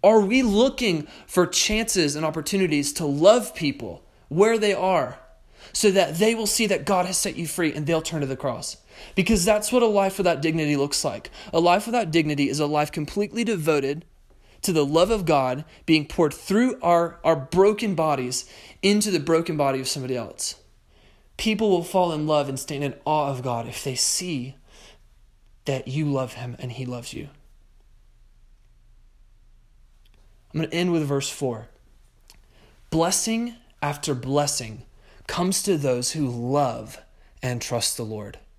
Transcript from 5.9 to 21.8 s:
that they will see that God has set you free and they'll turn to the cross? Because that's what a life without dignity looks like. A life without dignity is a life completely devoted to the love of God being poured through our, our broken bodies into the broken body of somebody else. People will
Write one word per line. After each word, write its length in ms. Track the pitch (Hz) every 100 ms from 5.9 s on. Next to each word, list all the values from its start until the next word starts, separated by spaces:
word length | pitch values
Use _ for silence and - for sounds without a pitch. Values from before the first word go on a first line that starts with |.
that 240 | 190 175 165
they 180 | 220
will 120 | 226 208
see 200 | - 214
that 180 | 190
God 220 | 139 190 180
has 100 | 190
set 200 | 190 156
you 100 | 165
free 260 | - 160
and 140 | 147 147
they'll 160 | 165
turn 180 | 160 165
to 60 | 139
the 100 | 131
cross? 420 | 139 113 - - _ - -
Because 300 | - 180 220
that's 260 | 180 214 208
what 140 | 247
a 20 | 233
life 320 | 202 196 190
without 240 | 180 151
dignity 340 | 160 160 151 147
looks 280 | 147 -
like. 260 | 143 113 - - -
A 80 | 170
life 260 | 175 185 214
without 240 | 240 185
dignity 380 | 165 151 143 143
is 100 | 143
a 80 | 147
life 240 | 151 147
completely 540 | - 147 202 208 214
devoted 600 | 226 196 151 151 135 151 - _ _ - _ -
to 100 | -
the 120 | 160
love 260 | 143 160 185
of 140 | 220
God 400 | 165 147 127 131 156 - -
being 200 | 156 147
poured 280 | - 156
through 460 | - - 196 254 -
our, 380 | 170 170 170 -
our 140 | 160 156
broken 580 | 135 175 196 214 220
bodies 560 | 170 156 135 127 131 - - - -
into 300 | 202 208 208
the 80 | 175
broken 360 | 143 165 170 156
body 220 | 139 135
of 80 | 131
somebody 300 | 143 127 123
else. 400 | 110 - - - _ _ _ _ _ _ _ -
People 340 | 220 208 220
will 140 | 180